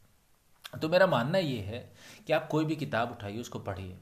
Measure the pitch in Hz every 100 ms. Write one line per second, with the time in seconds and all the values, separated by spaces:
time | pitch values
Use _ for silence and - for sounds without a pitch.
0 | - _ _ _ _ _ - 127 160 180
1 | 185 131 127 190 156 120 98 104 - -
2 | - - - 156 156 156 156 147 117 113
3 | 120 - 101 107 120 113 107 95 92 92